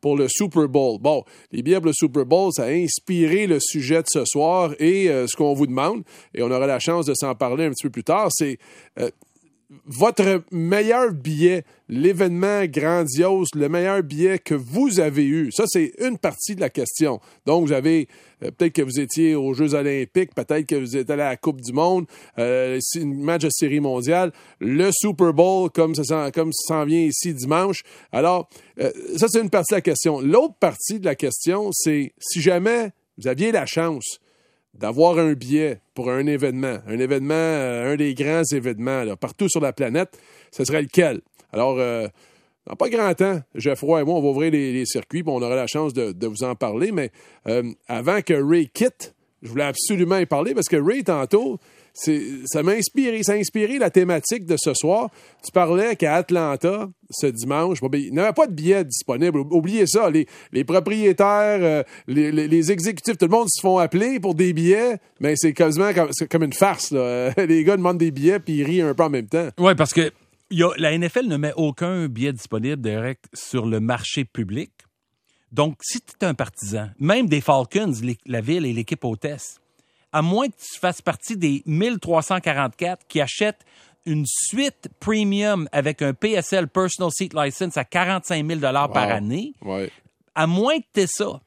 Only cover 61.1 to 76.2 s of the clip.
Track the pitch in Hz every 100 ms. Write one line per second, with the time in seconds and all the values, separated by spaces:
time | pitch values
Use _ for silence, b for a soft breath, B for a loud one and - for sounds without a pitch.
61.1 | 185 196 208 208 208 170 151 - B B
62.1 | 135 151 156 151 165 156 196 175 185 -
63.1 | 208 170 220 226 - 196 185 170 175 226
64.1 | 269 185 160 180 160 170 202 - - b
65.1 | b 139 151 160 139 160 151 196 196 156
66.1 | 131 156 165 156 127 196 170 - 139 123
67.1 | 123 123 127 185 165 156 202 180 180 165
68.1 | 139 147 202 - 151 143 180 160 139 160
69.1 | 139 110 160 165 - 180 165 151 - 160
70.1 | - _ _ _ 175 170 - 156 160 175
71.1 | 247 254 147 147 147 156 135 175 185 160
72.1 | 113 135 127 - 110 120 147 113 107 117
73.1 | 131 - - - 127 113 110 113 123 -
74.1 | - 127 - 104 107 185 _ _ _ _
75.1 | _ _ _ _ 117 151 143 - 247 -
76.1 | -